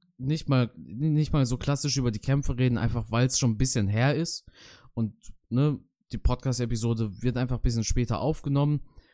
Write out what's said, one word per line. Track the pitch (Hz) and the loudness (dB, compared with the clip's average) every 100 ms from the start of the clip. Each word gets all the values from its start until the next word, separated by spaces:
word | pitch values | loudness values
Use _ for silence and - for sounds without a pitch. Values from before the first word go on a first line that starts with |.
| _ - | _ -8
nicht | 131 160 - | -4 -2 2
mal, | 131 117 - | 2 2 -2
nicht | - 107 156 151 151 | -14 -4 0 2 2
mal | 151 127 | 2 2
so | 123 | 0
klassisch | - 143 147 143 | -2 0 0 0
über | 123 | 0
die | 104 | -2
Kämpfe | - 139 - 120 | 0 0 0 2
reden, | 127 117 | 2 2
einfach | 113 113 107 | 0 -2 -2
weil's | 117 127 - | 0 2 2
schon | 123 | 0
ein | 107 | 2
bisschen | 131 117 98 | 0 2 0
her | 107 131 | 2 2
ist. | 143 165 - - - - - - | 0 -2 -6 -12 -20 -20 -20 -10
Und, | - 110 - - - _ | -4 -4 -6 -18 -20 _
ne, | 120 147 143 - _ _ | 0 0 0 -8 _ _
die | 107 | -2
Podcast-Episode | - 123 131 120 120 117 117 113 110 98 | 0 0 0 -2 0 0 0 0 -2 -2
wird | 123 123 | -2 0
einfach | 123 123 | -2 0
ein | |
bisschen | - 117 | 2 2
später | 107 - 120 110 | 0 0 0 -2
aufgenommen. | 110 156 143 139 147 147 - - - | -2 -2 -2 0 2 0 -4 -18 -20